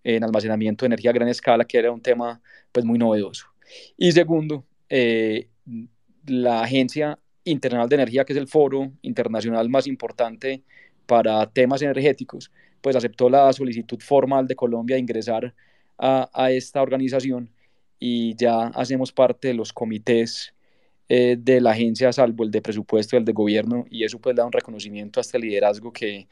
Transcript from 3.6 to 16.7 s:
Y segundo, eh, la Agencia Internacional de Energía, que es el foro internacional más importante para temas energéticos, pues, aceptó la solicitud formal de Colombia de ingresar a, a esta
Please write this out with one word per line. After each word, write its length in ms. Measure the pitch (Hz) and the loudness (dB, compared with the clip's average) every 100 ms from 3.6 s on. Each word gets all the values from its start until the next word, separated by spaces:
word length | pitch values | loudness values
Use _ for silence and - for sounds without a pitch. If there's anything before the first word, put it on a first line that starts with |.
| _ - - - | _ -20 -18 -2
Y 140 | 180 | 4
segundo, 520 | 165 165 165 156 147 - _ - | 4 4 2 -2 -8 -12 _ -4
eh, 600 | 139 120 113 110 110 - _ - 117 120 _ _ _ 147 | 0 2 2 0 -2 -8 _ -16 -16 -16 _ _ _ -6
la 340 | 127 123 117 | -2 0 0
Agencia 560 | 113 135 127 151 147 147 _ _ | 0 0 0 -2 -6 -6 _ _
Internacional 460 | - 147 131 120 120 | -4 -4 -2 -2 2
de 60 | 143 | 2
Energía, 300 | 123 127 135 | 2 0 0
que 80 | |
es 60 | 143 | -2
el 80 | 135 | 0
foro 440 | 156 139 135 135 135 | 2 2 0 -6 -10
internacional 640 | 135 120 117 110 110 113 117 | -8 -4 -4 -4 -2 -2 0
más 180 | 135 135 | 0 -2
importante 760 | 131 117 - 117 117 135 135 _ - - _ - | -4 -8 -4 -6 -4 -8 -8 _ -20 -20 _ 0
para 380 | 117 113 107 107 | 2 4 0 0
temas 320 | - 127 135 | 2 2 2
energéticos, 720 | 143 131 143 - 131 143 - _ _ _ | -2 0 0 0 -4 -16 -18 _ _ _
pues, 140 | 135 131 | 0 0
aceptó 340 | 117 - 123 | 0 2 4
la 220 | 135 135 | 6 6
solicitud 460 | 131 135 117 117 117 | 4 -2 -6 -8 -10
formal 480 | - 143 131 135 131 | 0 2 2 0 -2
de 80 | 127 | -2
Colombia 400 | 120 117 117 131 | -2 -2 -2 -2
de 60 | |
ingresar 520 | 123 110 110 113 123 - _ _ _ - | -2 -4 -4 -4 -6 -12 _ _ _ -4
a, 320 | 131 131 127 | 0 0 -2
a 180 | - 131 | -2 0
esta 300 | 131 127 | 0 -2